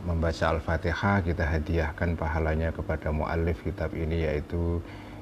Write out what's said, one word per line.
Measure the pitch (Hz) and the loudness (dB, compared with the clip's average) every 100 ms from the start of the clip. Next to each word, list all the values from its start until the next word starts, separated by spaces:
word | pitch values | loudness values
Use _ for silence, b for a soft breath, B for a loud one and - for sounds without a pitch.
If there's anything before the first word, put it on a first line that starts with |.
membaca | 90 82 82 80 82 82 | -2 2 2 2 2 2
Al-Fatihah. | - 92 87 82 101 98 | 0 0 0 2 4 4
Kita | 85 80 78 | 2 0 2
hadiahkan | 80 73 82 73 - 87 80 | 0 2 0 0 0 0 0
pahalanya | 78 78 80 78 80 | 0 0 2 2 0
kepada | - 98 80 80 | -2 -4 -2 -2
muallif | 78 - 85 82 90 | -2 0 0 0 0
kitab | - - 90 | -4 -4 -4
ini, | - 80 82 78 | -2 -2 0 0
yaitu | 76 73 87 85 85 B B B B | 0 -2 -2 0 0 B B B B